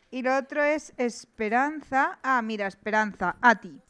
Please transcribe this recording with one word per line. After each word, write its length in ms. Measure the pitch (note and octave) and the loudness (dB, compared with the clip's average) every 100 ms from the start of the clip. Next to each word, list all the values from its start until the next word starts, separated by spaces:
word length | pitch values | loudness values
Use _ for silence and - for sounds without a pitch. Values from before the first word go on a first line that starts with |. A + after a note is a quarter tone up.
| _ | _
Y 120 | B3 | -6
lo 140 | B3+ C4+ | -2 -2
otro 260 | C4 D4 | -2 -2
es 280 | D4 D4+ - - | 0 -2 -6 -4
Esperanza. 1200 | B3 - - - G#3+ A#3+ C#4+ D#4 - C4 D#4 - | -4 -4 -14 -8 0 0 0 -4 -4 0 0 -2
Ah, 200 | C4 B3+ | 0 0
mira, 240 | A3 G#3+ G3 | 0 -4 -6
Esperanza, 680 | - G#3+ G#3+ G#3+ F#3 F3+ - | -6 -2 0 0 -2 -4 4
Ati. 380 | B3 A3 F3+ C#3 - | 4 4 0 -20 -20